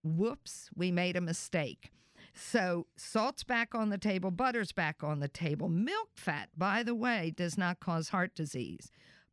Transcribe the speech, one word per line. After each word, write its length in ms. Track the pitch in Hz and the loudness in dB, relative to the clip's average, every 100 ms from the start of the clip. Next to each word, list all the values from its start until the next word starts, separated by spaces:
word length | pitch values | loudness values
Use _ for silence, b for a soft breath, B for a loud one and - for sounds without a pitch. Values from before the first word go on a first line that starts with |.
whoops, 680 | 156 160 220 - - - - | -2 2 2 -2 -10 -14 -10
we 160 | - 180 | -2 0
made 260 | 175 180 180 | 2 2 2
a 40 | |
mistake. 680 | 175 170 - 175 143 76 - _ B B B | 0 -2 -2 0 0 -6 -16 _ B B B
So 540 | - - 233 185 175 - - | -16 0 2 4 0 -2 -10
salt's 480 | - 220 226 285 | -2 0 2 0
back 300 | - 233 233 | -2 0 0
on 160 | 226 214 | 0 0
the 80 | 202 | 2
table, 320 | 208 190 185 | 2 2 0
butter's 420 | 180 254 240 190 | 2 2 2 -2
back 320 | - 160 151 | 0 -2 0
on 160 | 151 151 | -2 0
the 80 | 143 | -2
table. 400 | - 165 151 185 | -2 -2 0 2
Milk 400 | 165 240 415 440 | 2 2 0 -4
fat, 340 | - - 147 101 - | -6 -4 -4 -4 -2
by 260 | 190 208 | 2 2
the 120 | 233 | 0
way, 400 | 240 247 226 165 156 | 0 2 0 0 -2
does 220 | 175 160 | -2 0
not 220 | 180 180 | 0 -2
cause 280 | - 165 160 | -2 -2 0
heart 260 | 196 185 | 0 0
disease, 560 | - 151 127 113 - - B B B B | -2 -4 -4 -6 -8 -14 B B B B